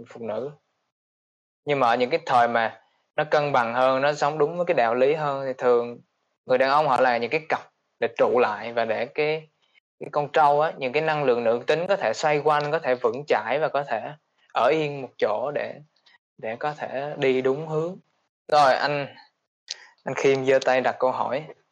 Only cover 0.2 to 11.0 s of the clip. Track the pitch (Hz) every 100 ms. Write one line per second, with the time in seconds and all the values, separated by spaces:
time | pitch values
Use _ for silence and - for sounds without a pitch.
0.2 | 113 107 135 151 _ _ _ _ _ _
1.2 | _ _ _ _ - 143 120 120 123 165
2.2 | - 127 120 117 110 - _ _ _ -
3.2 | 151 156 147 135 117 120 131 131 139 147
4.2 | 147 156 147 175 175 151 117 123 135 156
5.2 | 147 139 135 127 127 120 120 120 _ _
6.2 | _ _ - 127 131 143 151 123 127 120
7.2 | 117 156 156 123 - _ _ - 113 -
8.2 | 120 120 110 104 113 117 113 110 120 -
9.2 | 151 156 156 _ _ _ _ - 151 147
10.2 | 143 160 147 143 156 - 131 139